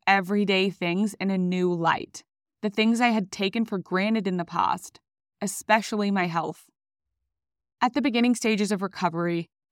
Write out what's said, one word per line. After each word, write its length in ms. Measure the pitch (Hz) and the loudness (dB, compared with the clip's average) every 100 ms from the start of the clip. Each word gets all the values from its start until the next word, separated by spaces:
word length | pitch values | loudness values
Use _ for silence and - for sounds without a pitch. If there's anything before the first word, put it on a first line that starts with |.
| - | 2
everyday 640 | 196 180 208 202 190 196 | 2 2 0 2 2 2
things 440 | 180 175 175 214 - | 0 -2 0 0 -2
in 100 | 190 | -2
a 60 | 190 | 0
new 360 | 180 180 180 | 0 2 0
light, 520 | 175 165 160 - - - _ _ _ | 2 0 0 -4 -16 -20 _ _ _
the 80 | 214 | -4
things 300 | 202 220 226 | 0 2 4
I 80 | 240 | 2
had 220 | 220 185 | 2 -2
taken 360 | - 190 226 220 | -2 -2 -2 -4
for 120 | 196 | -4
granted 480 | - 185 208 226 190 | -2 0 0 0 0
in 120 | 180 | -2
the 60 | |
past, 540 | 170 - 92 185 - - _ _ _ - | -2 -2 0 -2 -8 -20 _ _ _ -8
especially 680 | 202 - - 220 208 214 202 | -8 -4 0 0 2 -2 0
my 160 | 196 180 | 0 0
health. 380 | 165 160 160 - _ _ _ _ _ _ _ _ _ _ - | -2 -4 -8 -16 _ _ _ _ _ _ _ _ _ _ -2
At 140 | 247 | 0
the 80 | 277 | 0
beginning 320 | 269 233 240 | 0 2 2
stages 380 | 240 226 214 202 | 2 0 0 0
of 100 | 202 | -2
recovery, 680 | 190 - 180 165 170 170 170 _ _ | -4 -2 -2 -2 -2 -4 -6 _ _